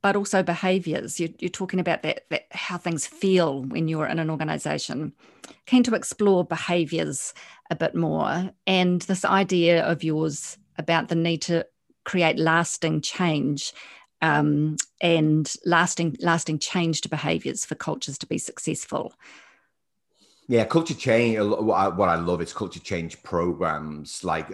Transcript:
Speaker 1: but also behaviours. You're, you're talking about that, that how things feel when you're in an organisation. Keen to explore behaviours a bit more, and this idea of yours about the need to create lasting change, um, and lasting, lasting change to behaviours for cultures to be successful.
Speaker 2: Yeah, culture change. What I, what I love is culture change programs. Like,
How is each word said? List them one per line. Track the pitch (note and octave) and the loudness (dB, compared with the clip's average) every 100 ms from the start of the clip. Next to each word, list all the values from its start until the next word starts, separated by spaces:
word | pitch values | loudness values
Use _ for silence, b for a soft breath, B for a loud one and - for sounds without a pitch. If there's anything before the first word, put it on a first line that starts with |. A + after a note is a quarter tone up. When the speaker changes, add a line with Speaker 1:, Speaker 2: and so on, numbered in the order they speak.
Speaker 1:
but | G3+ G3+ | 0 2
also | G3+ F#3+ | 2 0
behaviours. | F3+ E3+ F#3+ F#3 F3 D3+ A2+ - | 0 0 2 0 0 -4 -4 -6
You're, | E3 - | -6 -6
you're | F3+ | -8
talking | - F#3+ F#3 | -6 -4 -2
about | F3 D#3+ | 0 0
that, | D#3 - - | -2 -6 -6
that | D#3+ - | -6 -6
how | - - F3+ | -10 -8 -6
things | F3+ D#3+ - | -4 -4 -6
feel | - G3 F#3 D#3+ C#3 C3 | -2 4 4 4 0 -4
when | C#3+ D#3+ | -2 -2
you're | D#3+ D#3 | 0 -2
in | E3 | -2
an | D#3+ | -2
organisation. | D#3 D#3 D#3 D3+ D3+ - D#3 - - B B B B B | -2 -2 -4 -2 -4 -4 -6 -8 -10 B B B B B
Keen | B3+ | 4
to | A#3+ | 6
explore | A3 - - G3+ F3+ | 2 -2 0 4 4
behaviours | F3 D#3+ - F3 D#3+ E3 D3+ C#3 - - B B B | 2 -2 0 0 0 -2 -2 -4 -8 -12 B B B
a | D#3+ | -2
bit | D#3+ | -2
more, | - D#3+ D#3 D#3 D#3+ F#3+ - - | 0 0 0 0 -2 -4 -6 0
and | F#3 F3+ F3+ | 2 4 2
this | - F#3 | 0 -2
idea | - F#3+ F#3 F3+ E3+ E3+ - | 2 2 2 4 4 4 2
of | D#3 | 0
yours | D#3+ D#3 D#3+ D#3+ - - _ - | -2 -2 -2 -4 -10 -16 _ -8
about | D#3+ E3 - | 0 0 0
the | E3 | 0
need | E3+ D#3+ | 0 -2
to | - E3 - _ _ _ - | 0 -2 -2 _ _ _ -4
create | F#3 E3 - | 2 2 2
lasting | D#3+ E3 E3+ - D#3+ D#3 | 2 2 2 -2 -2 -2
change, | - - F3 D3+ C3+ C#3 - - B B B - | -2 -2 0 2 0 -2 -6 -12 B B B -2
um, | D#3+ D3 D3 D3 D3+ D3+ - - | 2 4 4 2 2 -2 -6 -2
and | F3 E3 D#3 D#3 D3 - F3+ | 2 4 4 4 2 -4 2
lasting, | E3+ F3 - E3+ B2+ | 2 2 0 -2 0
lasting | E3+ E3+ - D#3 | 0 0 0 -4
change | - F#3 E3 D#3 | -2 0 0 -2
to | - | -4
behaviours | D#3 D#3+ E3 C3+ - | -4 -2 -2 -2 -8
for | - - | -8 -6
cultures | - D#3 - C#3 | -6 -6 -6 -10
to | - | -8
be | C3+ | -6
successful. | - - - D3 - D3 - - B B B B B B _ _ _ _ b b b | -8 -8 -6 -6 -6 -8 -8 -12 B B B B B B _ _ _ _ b b b
Speaker 2:
Yeah, | A#2 A2 | 2 4
culture | E3 D#3+ C#3 | 2 0 -2
change. | C3 A#2 A#2 A2 | 2 4 4 2
What | G#2 G#2 A2 F#2 | 2 2 2 2
I, | G2 | 2
what | F2 F#2 | 2 2
I | E2 | 2
love | E2+ F2 | 0 -2
is | E2+ | -4
culture | - F#2+ F2 | -6 -8 -8
change | - F2+ E2 - | -8 -6 -6 -10
programs. | - F2 F2 D#2 E2+ D2+ D2+ D2+ D2 - | -4 -2 0 0 -2 -4 -6 -12 -12 -8
Like, | F2+ D#2+ D#2 | -4 -4 -4